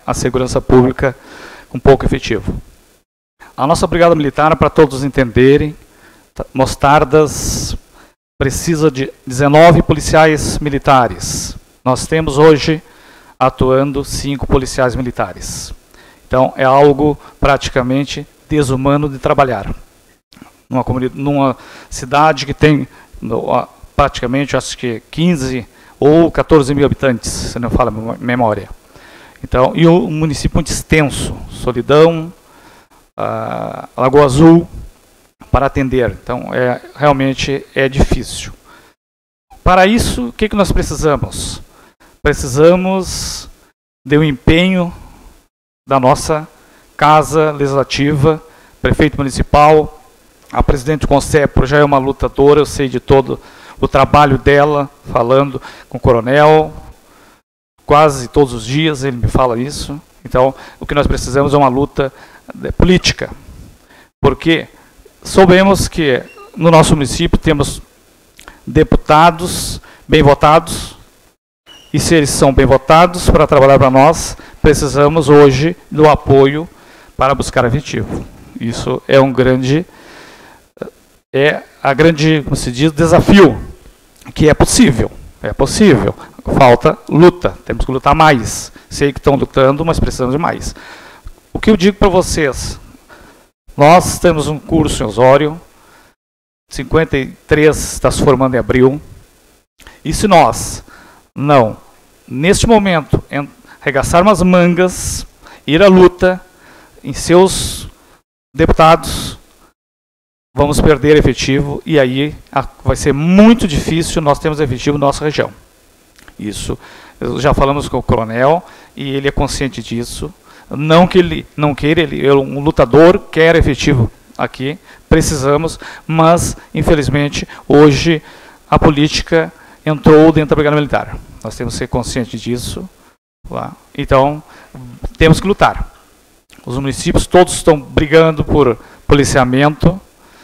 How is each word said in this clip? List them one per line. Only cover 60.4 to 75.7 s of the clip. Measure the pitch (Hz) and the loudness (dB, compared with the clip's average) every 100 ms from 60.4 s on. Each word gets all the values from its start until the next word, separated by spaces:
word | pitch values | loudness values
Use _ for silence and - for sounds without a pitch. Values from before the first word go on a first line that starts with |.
| 135 - - - | 0 -2 -14 -16
o | - | -6
que | 147 | -2
nós | 135 | -2
precisamos | 135 127 135 143 | -4 -4 -2 0
é | 143 | 2
uma | 135 | 2
luta, | 127 143 - 135 - - - - - | 0 -2 -4 -8 -10 -20 -20 -20 -12
eh, | 139 | -8
política, | - 175 180 - - - - - - - _ _ _ _ _ | 0 2 2 0 -6 -10 -14 -20 -20 -20 _ _ _ _ _
porque | - 127 165 160 - _ _ _ _ _ | -2 0 -2 -2 -4 _ _ _ _ _
soubemos | - - 190 180 196 185 - | -2 2 4 6 4 0 -2
que | - 147 120 - - - | -4 -2 -2 -4 -18 -18
no | - 170 | -2 2
nosso | 160 156 | 4 4
município | 156 127 - 170 - | 0 -2 -4 -2 -2
temos | 160 147 135 - - _ _ _ _ _ - - - | 0 -2 -4 -8 -16 _ _ _ _ _ -20 -20 -4
deputados | 127 151 - - 151 170 160 180 - - - - - - | 0 2 0 2 4 4 2 -6 -8 -10 -12 -18 -20 -2
bem | 151 | 2
votados, | 143 139 151 160 160 - - - _ _ _ _ _ _ _ - _ | 4 4 4 2 0 -8 -12 -18 _ _ _ _ _ _ _ -20 _
e | 151 | -4
se | - | 0
eles | 165 143 | 0 0
são | - 139 | 0 0
bem | 131 131 | 2 2
votados | 135 - 160 180 180 - | 2 4 4 4 2 0
para | 165 151 | 2 2
trabalhar | 147 135 135 | 4 6 6
para | 135 | 4
nós, | 135 147 170 - - - - | 4 4 2 -6 -14 -20 -2
precisamos | 156 135 147 135 143 165 139 | 0 0 -2 0 0 2 4
hoje | 147 143 131 160 | 6 6 4 -2